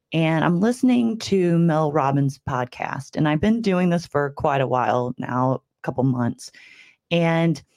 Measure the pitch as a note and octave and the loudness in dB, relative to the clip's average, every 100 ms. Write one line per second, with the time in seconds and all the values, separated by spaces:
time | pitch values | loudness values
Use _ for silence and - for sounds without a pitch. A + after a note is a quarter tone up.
0 | _ D#3+ D#3+ D#3+ D3+ F3 G#3+ B3 B3+ B3 | _ -2 0 2 2 2 0 2 2 2
1 | A#3 A3+ - G3 F3 E3+ E3+ D#3 D3+ D3+ | 0 -4 -2 0 2 4 4 2 2 0
2 | C3+ C#3 C#3 - - C3 B2 - - - | 0 2 0 -4 -6 -4 -4 -6 -8 -8
3 | - - D#3 D3+ G#3 A3+ G#3 F3+ F3+ E3+ | -8 -2 0 2 0 0 0 0 2 0
4 | - D3 C#3+ C#3+ D#3 C#3 B2+ B2+ A2 B2 | -2 -2 -2 -2 -2 0 0 0 2 0
5 | B2 - - B2 B2+ C3 _ _ - B2+ | -2 -6 -6 -2 0 -2 _ _ -10 -2
6 | C3 B2 A#2+ - - - - - - _ | 0 0 -2 -4 -12 -20 -20 -20 -20 _
7 | - E3+ E3 E3 E3 D#3+ - | -4 0 0 2 0 -2 -8